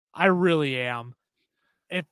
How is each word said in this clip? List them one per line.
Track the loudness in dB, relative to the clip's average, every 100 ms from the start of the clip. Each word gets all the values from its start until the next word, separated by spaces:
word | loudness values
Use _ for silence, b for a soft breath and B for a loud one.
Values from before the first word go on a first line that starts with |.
| _
I | 0 2
really | 4 4 2 0 -2
am. | -4 -6 -10 -18 _ _ _ _ _ _ -10
It | -8 -8